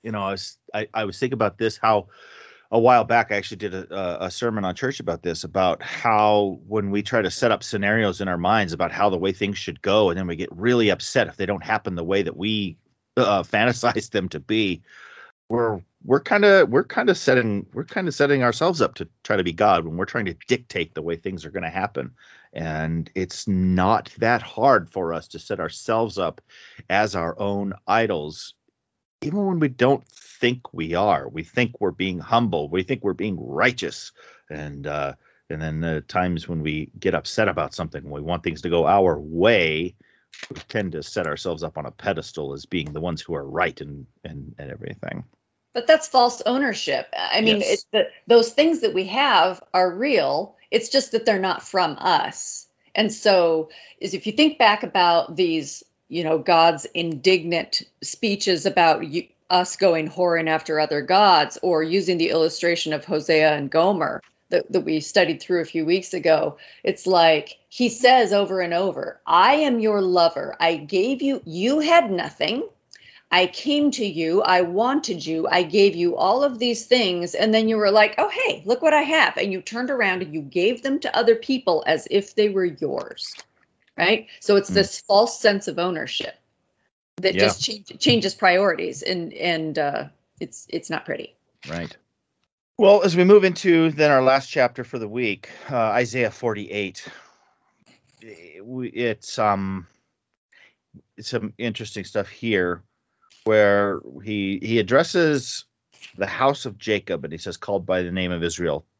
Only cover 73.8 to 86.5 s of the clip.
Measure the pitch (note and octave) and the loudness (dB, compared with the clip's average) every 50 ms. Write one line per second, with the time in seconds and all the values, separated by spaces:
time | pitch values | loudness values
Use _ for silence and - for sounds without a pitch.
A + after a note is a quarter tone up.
73.8 | D4 D4 - - A3+ G3+ D#3 D#3+ E3 D#3+ E3+ G3 - - F#3 F3+ F3+ E3+ F3 G3 | 2 0 0 0 -4 -4 -2 -2 -2 0 0 0 2 4 4 4 4 2 0 0
74.8 | A3+ B3 C#4 D4+ D#4 - F#3+ E3 C#3+ D#3 D#3+ D#3+ E3 - - F3+ F3+ D#3 E3 G#3 | 0 0 0 -2 -2 -4 -6 -6 -4 -4 -4 -2 0 0 2 0 0 2 2 4
75.8 | G3 G3+ E3 E3+ F3 F3 - - E3 F#3 A3 B3+ C#4+ C#4+ B3 A3 A#3+ B3 A#3 A3+ | 4 4 4 2 -2 -2 0 0 0 2 2 2 0 0 -2 -2 -2 -2 -2 -4
76.8 | - - B3 B3+ A3+ F#3+ F3+ F3 F3 E3+ - - G#3+ A3 G#3+ A3 A3 A3 A3 G#3+ | 0 0 2 2 2 0 0 -2 -4 -6 -2 0 0 2 2 2 2 2 0 2
77.8 | G#3 G3 G3 G#3+ G#3 G#3 - - - G#4 - A4+ C5 A#4+ - - D3+ F#3+ B3 B3 | 2 4 6 6 4 4 4 0 -2 -2 -2 -2 -2 -2 -4 -4 -2 -2 -2 2
78.8 | - D#4+ D4+ D4 D4+ C4+ D#4+ D#4+ B3+ - - - - G3+ F#3+ F#3 F3+ - G#3+ A#3 | 2 4 4 4 2 2 2 2 2 2 2 -2 -4 -2 -4 -6 -8 -8 -8 -6
79.8 | B3+ B3+ C#4 B3 A3 G3 F#3 F#3 F#3 D3+ D3+ D#3+ D3 C#3 - F3+ F3 A3 A#3+ A#3+ | -4 -4 -2 0 0 0 0 -2 -6 -6 -8 -10 -10 -4 -2 0 0 0 0 0
80.8 | - C#4 C4+ - - - - - A#3 A3+ A3+ A3+ - - C4+ B3+ - - E3+ D#3 | -4 -4 -4 -2 -4 -2 -2 2 4 4 4 2 2 -4 -4 -2 0 0 0 0
81.8 | - - D#3+ D3+ - - - G3 G3 - - - G#3 G#3+ G3 G3 F#3 F3 D3 - | 0 0 -2 -2 -2 -2 -2 -2 -2 0 0 0 0 2 2 0 -2 -2 -2 -4
82.8 | D3+ C#3 C3+ - - - - - - - - - - _ _ _ _ _ _ _ | -6 -4 -4 -6 -8 -10 -14 -14 -14 -16 -16 -18 -20 _ _ _ _ _ _ _
83.8 | _ _ _ - E3+ F3+ G#3+ A3 - - - - - - G#3 G3+ G3 - F#3 G3 | _ _ _ 0 2 2 2 0 -2 -10 -20 -10 0 2 4 4 2 2 0 0
84.8 | F#3+ - - - - - G3+ G3+ A3+ A#3+ - - - - G3+ G3 - - D3 E3+ | 0 0 -2 -14 -2 4 4 4 4 4 0 2 2 2 2 2 -4 -6 -6 -4
85.8 | E3+ F#3 F3 D#3 - - - - - - - _ _ _ | -4 -4 -4 -6 -8 -8 -8 -8 -8 -8 -12 _ _ _